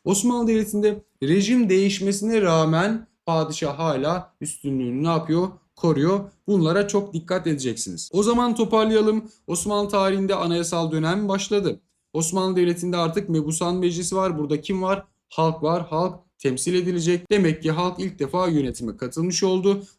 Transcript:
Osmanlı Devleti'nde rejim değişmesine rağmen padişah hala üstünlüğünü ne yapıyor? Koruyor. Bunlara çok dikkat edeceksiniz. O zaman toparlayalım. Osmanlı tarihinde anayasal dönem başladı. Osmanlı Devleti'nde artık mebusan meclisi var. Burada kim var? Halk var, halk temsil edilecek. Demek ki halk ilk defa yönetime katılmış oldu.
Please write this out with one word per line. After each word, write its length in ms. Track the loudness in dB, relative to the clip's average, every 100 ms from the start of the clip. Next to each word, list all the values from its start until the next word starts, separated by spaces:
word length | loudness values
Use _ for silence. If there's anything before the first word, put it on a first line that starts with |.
Osmanlı 420 | -2 2 2 2 2
Devleti'nde 560 | 2 0 0 0 0 -10 -6
rejim 460 | 2 2 4 2 4
değişmesine 760 | 4 2 0 -2 -2 0 2
rağmen 640 | 4 4 4 2 2 -2 -8 _ -2
padişah 520 | -2 -2 -4 -6 -2
hala 540 | -2 0 0 -2 -6 _
üstünlüğünü 640 | -12 -8 -4 -4 -2 -2
ne 40 | 0
yapıyor? 400 | 0 0 0 0 -6 _ -2
Koruyor. 440 | 0 2 2 0 -4 _ 0
Bunlara 420 | 2 4 2 2
çok 260 | -2 -2
dikkat 320 | -8 -4 -2 -2
edeceksiniz. 640 | -2 -4 -4 -8 -10 -4
O 100 | 0
zaman 320 | 2 2 2
toparlayalım. 760 | 0 2 2 4 4 4 0 -4 _ -6
Osmanlı 420 | -4 -2 -2 0
tarihinde 460 | 0 2 0 0
anayasal 560 | 0 0 -2 0 -2 0
dönem 380 | 0 0 0 0
başladı. 520 | -2 0 0 0 -4 _ _ _
Osmanlı 440 | -4 -2 -2 0 2
Devleti'nde 400 | 2 0 -2 0
artık 320 | 0 -2 -2
mebusan 480 | -2 0 -2 -2 0
meclisi 400 | 0 -2 -2 0
var. 220 | 0 -2
Burada 220 | -2 -2
kim 220 | -2 -2
var? 240 | 0 -2 -6 _ _
Halk 320 | 0 0 0
var, 240 | 0 -2 -2
halk 260 | -2 -2 -4 _ _
temsil 360 | -2 -2 0
edilecek. 560 | 0 0 0 0 0 2
Demek 320 | 2 2 2
ki 80 | -2
halk 300 | 0 -2 -4
ilk 180 | -8 -6
defa 300 | -4 0 0
yönetime 480 | 0 0 -4 -8 -8
katılmış 460 | -8 -4 -2 0
oldu. 400 | 2 2 2 0 -4